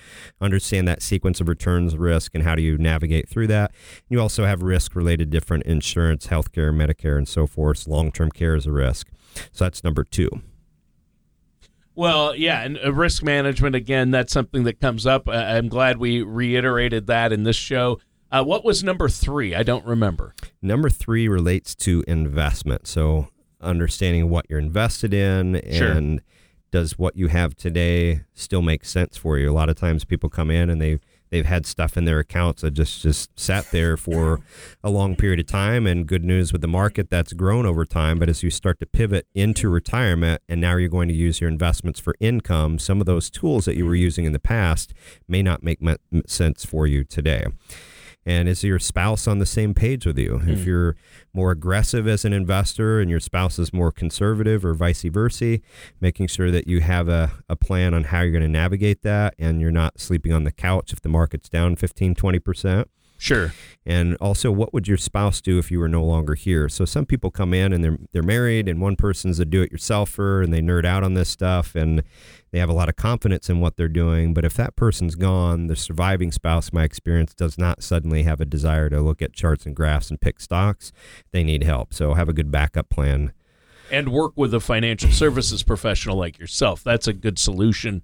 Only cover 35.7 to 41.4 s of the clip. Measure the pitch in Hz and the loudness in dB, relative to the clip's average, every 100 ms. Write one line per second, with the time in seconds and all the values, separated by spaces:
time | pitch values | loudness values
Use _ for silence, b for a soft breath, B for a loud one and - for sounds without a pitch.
35.7 | 123 104 87 80 90 87 90 82 85 82 | 0 0 0 0 -2 2 0 0 -2 -2
36.7 | 90 101 - 95 87 82 85 92 117 110 | 0 0 -2 -2 -2 -2 -2 0 2 0
37.7 | 80 78 82 78 82 82 82 87 - 92 | 0 0 0 0 2 2 0 -2 -2 -2
38.7 | - - - 110 98 - 98 104 107 107 | -2 -2 0 2 0 -2 0 0 2 0
39.7 | 85 - 120 113 85 82 82 - 85 87 | 0 0 0 2 2 2 0 -2 -2 0
40.7 | 90 90 87 85 82 85 80 | 2 0 0 0 0 0 0